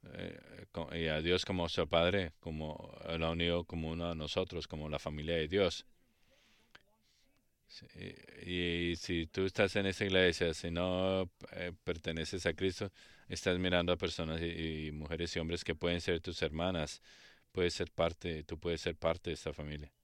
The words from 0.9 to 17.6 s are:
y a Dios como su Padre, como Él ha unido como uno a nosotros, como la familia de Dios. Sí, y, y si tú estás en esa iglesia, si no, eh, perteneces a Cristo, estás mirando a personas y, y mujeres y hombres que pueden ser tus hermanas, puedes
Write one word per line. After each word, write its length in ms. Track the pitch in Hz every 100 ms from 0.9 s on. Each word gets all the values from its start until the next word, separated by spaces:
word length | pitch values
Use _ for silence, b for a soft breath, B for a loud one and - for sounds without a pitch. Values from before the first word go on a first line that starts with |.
| 82
y 120 | 80
a 120 | 78
Dios 240 | 82 90
como 240 | - 95 85
su 180 | - 80
Padre, 460 | 85 85 98 87 -
como 580 | - 78 78 78 - - -
Él 160 | 82
ha 60 | 82
unido 360 | 82 85 85
como 260 | 87 87 80
uno 180 | 82 85
a 60 |
nosotros, 520 | 82 76 - 92 87 76
como 220 | 78 76
la 100 | 73
familia 380 | - 76 76 85
de 100 | 78
Dios. 380 | 95 98 - - _ _ b b b b b b - _ _ _ _ _ _ _ _ _
Sí, 160 | - - - 95 - - - 92
y, 460 | 90 87 85 87
y 40 | 85
si 300 | - 85 80
tú 180 | -
estás 320 | 95 - 101 107
en 80 |
esa 220 | 98 92 101
iglesia, 480 | 95 92 85 85
si 160 | 80 87
no, 600 | 85 90 92 95 95 92 _ -
eh, 200 | 90 87 85
perteneces 600 | - 82 87 82 80 92 87
a 80 |
Cristo, 360 | 80 95 92 101 B B B B
estás 300 | 87 - 90
mirando 340 | 92 87 87
a 40 | 87
personas 440 | 90 - 80 80
y, 460 | 85 85 80 78 78
y 60 |
mujeres 420 | 76 76 82 85
y 60 | -
hombres 240 | 82 85
que 100 | -
pueden 260 | 80 87 87
ser 200 | 85 85
tus 200 | - 85
hermanas, 600 | 78 78 87 87 76 - B B B B B
puedes 240 | -